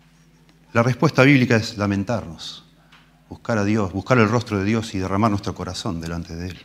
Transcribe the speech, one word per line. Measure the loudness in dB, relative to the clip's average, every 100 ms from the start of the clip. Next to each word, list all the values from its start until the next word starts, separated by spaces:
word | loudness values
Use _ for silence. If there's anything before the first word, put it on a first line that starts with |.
| _ _ _ _ _ _ _
la | 0
respuesta | 0 2 0 4
bíblica | 6 6 4 2
es | 0 -4
lamentarnos, | -2 -2 -2 -6 -6 -14 -16 -16 -20 _ _ -20 _ _ _
buscar | -16 -4 -2
a | 0
Dios, | 0 0
buscar | -4 2 4
el | 4
rostro | 4 -2 -2
de | 0
Dios | -2 -2
y | -6
derramar | -2 0 0
nuestro | 0 -4
corazón | -8 -8 -8 -8 -8
delante | -8 -8 -8 -10
de | -12
Él. | -12